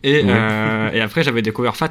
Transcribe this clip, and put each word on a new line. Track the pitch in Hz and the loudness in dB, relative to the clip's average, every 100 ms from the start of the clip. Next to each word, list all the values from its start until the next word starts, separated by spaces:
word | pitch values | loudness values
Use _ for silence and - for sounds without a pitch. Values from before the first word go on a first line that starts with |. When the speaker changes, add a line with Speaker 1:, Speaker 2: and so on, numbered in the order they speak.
Speaker 1:
Et, | 139 147 | 2 2
Speaker 2:
Ouais. | 143 | 4
Speaker 1:
euh, | 117 110 107 110 110 110 | 2 2 0 0 -2 -2
et | 113 | -2
après, | 110 165 | -2 -2
j'avais | 151 117 | 0 0
découvert | 110 107 123 - | -2 -2 -2 -2
Fat | 160 | -2